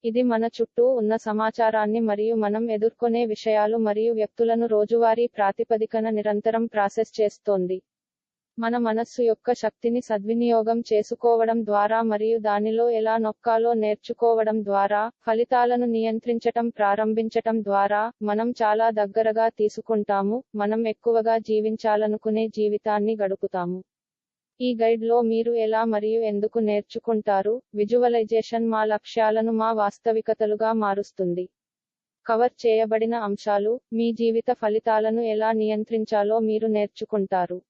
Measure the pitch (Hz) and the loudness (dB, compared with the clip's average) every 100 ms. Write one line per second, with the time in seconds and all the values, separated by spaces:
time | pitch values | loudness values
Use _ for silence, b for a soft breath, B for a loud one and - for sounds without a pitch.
0 | 233 226 247 226 233 - 226 - 247 254 | -2 0 0 0 -2 -4 -4 2 2 2
1 | 214 226 220 214 220 - 226 220 214 220 | 0 -2 -2 -2 -2 0 0 2 0 0
2 | 226 208 214 226 208 214 233 214 226 _ | 0 0 0 0 0 -2 -2 0 -2 _
3 | 233 226 233 214 226 214 214 226 220 208 | -2 0 -2 -2 0 2 2 0 0 0
4 | 226 220 208 - 233 226 233 214 208 233 | 0 0 -4 0 0 0 2 2 2 2
5 | 233 226 240 - 196 - 226 220 220 226 | 2 2 0 0 -2 0 -2 -2 0 -2
6 | 220 214 208 208 226 226 233 208 202 - | -2 -2 -2 0 0 -2 -2 0 0 0
7 | 220 - 208 - - 196 180 185 _ _ | -4 0 -2 -2 -2 0 0 -6 _ _
8 | _ _ _ _ _ - 226 240 226 220 | _ _ _ _ _ -6 -4 -2 0 -2
9 | 233 - 233 220 - 247 214 _ 240 240 | -4 -2 0 0 -2 -2 -2 _ -2 -2
10 | - 214 202 233 240 226 220 233 240 214 | -2 -4 -2 0 2 2 2 -2 0 0
11 | 214 233 240 233 226 226 214 202 208 226 | 0 -2 2 2 2 0 0 0 2 2
12 | 226 208 220 226 214 208 214 226 240 226 | 0 0 0 0 0 0 0 0 0 0
13 | 220 226 220 - 240 226 233 233 214 214 | 0 0 -2 -4 0 2 2 2 0 -2
14 | - 233 233 226 214 220 202 196 202 208 | -6 0 2 2 2 0 0 0 2 0
15 | 226 _ - 226 240 247 240 247 240 226 | -2 _ -2 0 2 2 2 2 0 0
16 | 226 220 240 233 233 233 233 - 202 208 | -2 -2 -4 -2 -2 -2 -4 0 0 2
17 | 220 220 226 226 226 226 202 196 202 208 | 0 0 0 -2 0 -2 0 0 2 0
18 | 226 - 208 208 233 240 214 214 226 214 | -2 -4 -4 -2 -2 -2 0 2 2 0
19 | 202 226 220 220 226 - 214 - - 220 | -2 0 0 2 0 0 -4 -2 -4 -2
20 | 208 196 196 233 - 214 208 220 226 214 | 0 0 0 -4 -6 -4 -2 -2 -2 -2
21 | 233 226 220 226 220 214 214 220 220 214 | 0 0 2 -2 0 -2 0 -2 0 0
22 | 214 214 220 214 220 214 208 208 220 214 | 0 -2 -2 -2 -2 -2 -2 -2 -2 -2
23 | 208 220 196 196 196 185 175 185 - _ | -2 -2 -4 -4 -4 -4 -4 -6 -12 _
24 | _ _ _ _ _ _ 247 226 226 233 | _ _ _ _ _ _ -4 0 2 2
25 | 226 240 226 226 233 233 220 220 226 208 | 2 2 2 0 0 0 0 0 0 0
26 | 214 226 214 208 214 233 214 208 - - | 0 0 -2 -2 -2 0 0 0 -4 -10
27 | - 220 214 196 202 240 _ 208 208 240 | -2 -2 0 0 0 -4 _ -4 0 2
28 | 240 233 220 226 - 226 226 220 214 214 | 4 2 2 -2 0 -2 0 0 0 -2
29 | - 226 214 220 226 226 220 226 202 - | -4 0 2 2 0 0 0 0 -2 -2
30 | - 220 220 220 214 208 220 226 208 196 | -2 0 -2 -2 0 0 0 0 0 -2
31 | 202 - 185 175 185 _ _ _ _ _ | -6 -4 -4 -4 -8 _ _ _ _ _
32 | _ _ - 226 247 _ 233 220 220 220 | _ _ -4 0 0 _ 0 2 2 0
33 | 226 233 208 202 214 202 208 247 _ 226 | 0 -2 -4 -4 0 0 0 -2 _ -2
34 | 233 220 233 226 240 247 220 214 226 220 | -2 0 0 0 -2 -2 0 0 0 0
35 | 220 226 226 214 220 220 214 214 220 226 | 2 0 -2 0 0 0 0 -2 -2 -4
36 | 214 214 202 226 220 214 220 208 208 - | 0 0 2 0 0 0 0 0 -2 -6
37 | 220 214 196 185 175 180 _ | -4 -4 0 -2 -2 -6 _